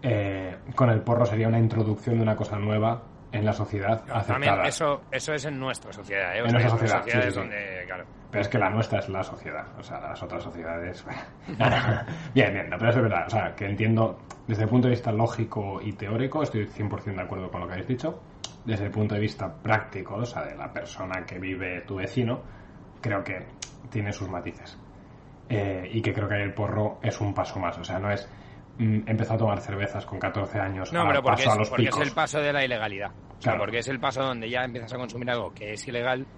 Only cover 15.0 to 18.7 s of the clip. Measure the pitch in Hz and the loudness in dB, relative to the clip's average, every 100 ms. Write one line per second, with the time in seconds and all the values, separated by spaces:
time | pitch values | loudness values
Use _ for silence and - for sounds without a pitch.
15 | - 107 117 - 110 - 101 98 107 98 | 2 2 2 0 -4 -2 -4 -4 -6 -6
16 | 101 110 131 156 143 110 98 - 104 95 | -2 0 0 0 0 0 -2 -2 -4 -2
17 | - 95 90 92 90 90 87 92 113 127 | -4 -6 -4 -6 -6 -6 -6 -6 -4 -2
18 | 160 160 - - - - 120 | -2 -6 -14 -14 -14 -10 -4